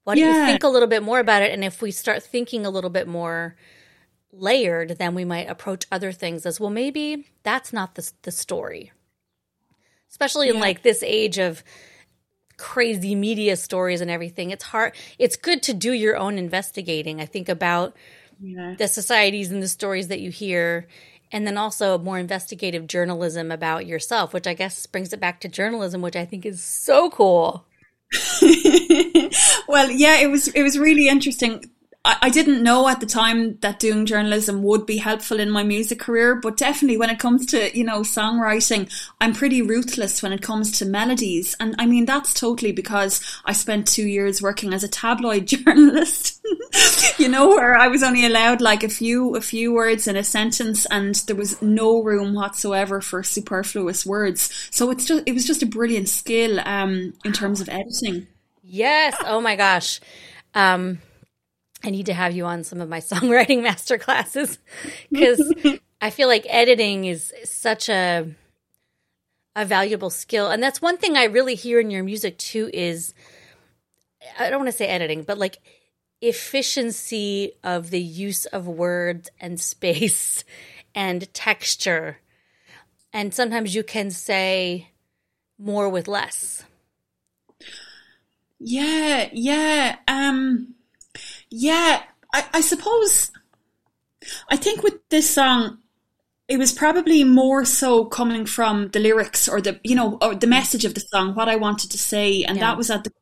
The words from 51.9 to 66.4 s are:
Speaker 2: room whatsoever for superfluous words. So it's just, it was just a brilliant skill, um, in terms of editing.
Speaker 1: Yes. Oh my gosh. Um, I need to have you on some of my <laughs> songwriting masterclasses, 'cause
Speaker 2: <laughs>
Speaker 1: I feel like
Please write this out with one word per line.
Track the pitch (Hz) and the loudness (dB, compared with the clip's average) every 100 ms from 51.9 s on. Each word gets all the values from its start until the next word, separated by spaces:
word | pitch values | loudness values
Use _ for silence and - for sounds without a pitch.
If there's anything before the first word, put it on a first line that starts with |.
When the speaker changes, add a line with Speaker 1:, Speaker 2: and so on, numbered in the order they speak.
| 226 | 4
Speaker 2:
room | 214 208 202 | 4 0 0
whatsoever | 202 202 - 202 196 196 196 | -2 -4 -4 -2 -2 -2 -4
for | - 180 | -6 -6
superfluous | 196 208 208 185 208 208 175 190 190 | -4 -6 -4 -6 -4 -4 -4 -4 -4
words. | 208 202 - - - - | -2 -2 -2 -4 -6 -6
So | - 247 | -2 0
it's | 254 | 0
just, | - 311 277 | 0 0 0
it | |
was | 247 247 | -2 0
just | 311 | 0
a | 233 | -2
brilliant | 220 233 220 190 | 0 0 0 -2
skill, | - - 226 226 196 | -4 -2 0 2 0
um, | - 202 190 190 185 - | -2 -2 -2 -2 -6 -8
in | 214 | -6
terms | 208 202 202 | -4 -2 -4
of | 185 | -4
editing. | 190 214 - 220 180 190 _ _ _ | -8 -8 -6 -4 -6 -10 _ _ _
Speaker 1:
Yes. | 185 190 247 302 302 - | -12 -2 2 2 2 -2
Oh | - 220 | -4 -2
my | 233 202 | 0 2
gosh. | 196 180 - - - - - - _ | 2 2 -2 -8 -12 -20 -20 -20 _
Um, | 214 190 180 180 175 - _ _ _ _ _ _ - | 2 4 2 -2 -6 -12 _ _ _ _ _ _ -14
I | 214 | -8
need | 190 190 | -6 -4
to | |
have | 175 180 175 | -2 -2 -2
you | 175 | -6
on | 170 | -6
some | 165 175 | -8 -10
of | 165 | -10
my | 165 | -10
<laughs> | |
songwriting | - 185 254 240 240 254 233 | -6 -2 2 4 4 2 2
masterclasses, | 285 - 240 - 269 - 277 302 - _ - - - - | -2 -2 -4 0 0 -2 -4 -6 -6 _ -18 -16 -14 -4
'cause | 277 254 269 302 330 | 4 4 6 2 2
Speaker 2:
<laughs> | 294 277 _ - | 2 0 _ -8
Speaker 1:
I | 214 | -6
feel | - 254 | 2 4
like | 220 | 4